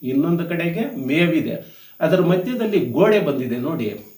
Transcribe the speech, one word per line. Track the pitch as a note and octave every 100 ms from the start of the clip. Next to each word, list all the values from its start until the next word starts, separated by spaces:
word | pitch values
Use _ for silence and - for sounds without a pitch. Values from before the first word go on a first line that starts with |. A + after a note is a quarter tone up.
ಇನ್ನೊಂದು | B2+ C3+ E3 E3+ E3+
ಕಡೆಗೆ | E3+ E3+ E3 C4+ - C3
ಮೇವಿದೆ, | D3+ E3+ D#3+ A#2+ - - - - _
ಅದರ | E3 F3+
ಮಧ್ಯದಲ್ಲಿ | F3 F#3 B3 A#3+ A3 G3+ B2+
ಗೋಡೆ | B2 G#3 G#3+
ಬಂದಿದೆ | D#3+ C3+ B2 A#2+
ನೋಡಿ. | C3 E3 G#2+ G2+ -